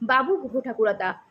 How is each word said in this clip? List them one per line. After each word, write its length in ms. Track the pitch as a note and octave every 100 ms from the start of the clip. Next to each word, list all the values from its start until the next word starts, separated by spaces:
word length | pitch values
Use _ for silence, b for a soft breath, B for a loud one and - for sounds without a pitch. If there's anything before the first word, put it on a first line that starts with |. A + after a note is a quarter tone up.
বাবু 340 | A3+ C4 C4+ F#4+
গুহঠাকুরতা, 760 | C4+ B3 B3+ A3+ G#3+ G3 F#3 - -